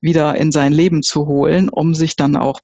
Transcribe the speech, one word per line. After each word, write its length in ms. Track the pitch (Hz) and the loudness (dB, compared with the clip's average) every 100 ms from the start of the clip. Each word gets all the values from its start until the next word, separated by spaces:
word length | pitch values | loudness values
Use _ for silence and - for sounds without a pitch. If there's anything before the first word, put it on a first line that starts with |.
wieder 340 | 160 160 151 - | -2 0 0 0
in 160 | 156 | 0
sein 220 | 147 139 | 2 2
Leben 280 | 151 180 160 | 2 2 0
zu 260 | - 151 147 | -2 -4 -2
holen, 420 | 139 147 175 190 | 0 2 2 0
um 260 | - 165 160 | 0 -2 0
sich 220 | 160 - | -2 -2
dann 180 | 143 143 | 0 0
auch 240 | 139 135 | -2 -4